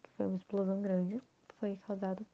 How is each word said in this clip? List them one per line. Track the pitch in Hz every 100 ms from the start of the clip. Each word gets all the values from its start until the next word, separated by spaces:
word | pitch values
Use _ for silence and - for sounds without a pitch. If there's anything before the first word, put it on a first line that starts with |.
que | -
foi | - 196
uma | 185
explosão | - 196 190 196
grande, | 202 185 180 226 - _ - -
foi | 208 196 -
causado | 196 190 190 214